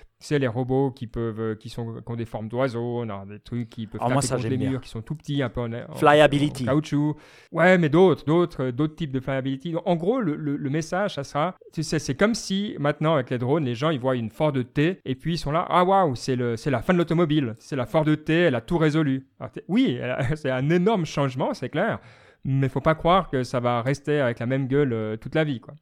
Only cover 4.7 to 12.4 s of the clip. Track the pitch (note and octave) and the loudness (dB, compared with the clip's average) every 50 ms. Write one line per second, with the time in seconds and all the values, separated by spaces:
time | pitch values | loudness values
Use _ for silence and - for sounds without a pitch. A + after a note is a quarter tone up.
4.7 | C3+ B2+ - - - A#2 A2+ - D#3 D3+ - - C#3+ C#3 C3+ A#2 - B2+ A#2+ A#2 | -2 -4 -6 -8 -12 -10 -8 -8 -10 -8 -6 -4 -2 -2 -2 -2 -4 -4 -6 -6
5.7 | A2+ A#2+ - - - - D#3 D3 D3 D3+ D3+ C#3+ C#3 C#3+ C#3+ D3 C3 B2+ B2+ A#2 | -6 -8 -10 -12 -4 2 4 6 8 8 8 6 6 4 2 0 -2 -2 -2 0
6.7 | C3+ D#3 D3+ - D3 C#3+ D3 D3+ D3 - - - - - - _ - D#3+ E3 F3+ | 2 0 0 0 0 0 0 0 -2 -4 -10 -20 -20 -20 -16 _ 0 4 6 6
7.7 | F#3 F#3 E3+ D3 C3+ E3+ F#3+ F#3 D3 - - C#3+ D#3 F3 F3 E3 - - C3 B2+ | 6 6 4 6 6 8 8 8 6 4 2 2 2 2 2 2 0 -4 -4 -4
8.7 | A#2+ A#2+ D3+ D#3 D#3 - E3+ C#3+ C3 C3 B2+ - C3+ C3+ B2+ C3+ C#3 C3+ - F3 | -2 0 -2 -2 -2 -4 -6 -4 -4 -4 -4 -4 -4 -2 -2 -2 -4 -4 -6 -6
9.7 | D#3+ - - - F3 E3 E3+ F#3+ B3 C4+ A3 D#3+ D3 D#3 D#3 D3 C#3+ D3+ D3+ C3+ | -6 -4 0 0 0 0 2 0 0 0 0 -2 -2 -2 -4 -4 -4 -2 -2 -2
10.7 | A#2+ D#3+ D#3 - F3 F3+ G#3 F#3+ - C#3+ C#3 - - C#3+ D#3 F3+ F#3 - - - | -2 -4 -4 -2 -2 -2 -2 -2 -4 -6 -8 -6 -4 -2 -2 -2 -4 -8 -16 -12
11.7 | - - D3+ - F3+ D3+ - - C3 - G3 G#3+ A#3 - | -8 -6 -4 -2 -2 -2 -2 -2 0 2 2 2 0 -2